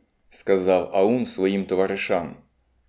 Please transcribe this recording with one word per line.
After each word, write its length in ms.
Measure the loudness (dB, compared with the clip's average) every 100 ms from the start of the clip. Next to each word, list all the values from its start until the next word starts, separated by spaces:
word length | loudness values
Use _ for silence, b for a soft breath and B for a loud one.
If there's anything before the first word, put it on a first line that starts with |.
| _ _ _
сказав 600 | -10 0 2 4 2 2
Аун 320 | 2 2 2 -2
своїм 400 | -2 0 0 -2
товаришам. 720 | -2 -2 -4 -2 -4 -4 -12 _ _ _ _